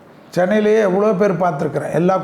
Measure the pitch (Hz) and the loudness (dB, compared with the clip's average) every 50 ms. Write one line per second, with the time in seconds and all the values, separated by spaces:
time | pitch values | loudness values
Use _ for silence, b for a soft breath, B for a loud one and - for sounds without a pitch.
0 | - - - - - - - 170 180 185 214 214 214 214 214 220 214 190 180 196 | -20 -20 -20 -20 -20 -8 -4 -2 0 0 0 0 2 2 2 2 2 2 0 0
1 | 208 214 214 175 208 202 - 160 185 175 156 151 - 147 131 147 147 - - 156 | 0 0 2 2 0 0 0 0 -2 -2 -2 -2 -4 -4 -4 -6 -6 -4 -2 0
2 | 175 180 190 185 | 0 2 0 0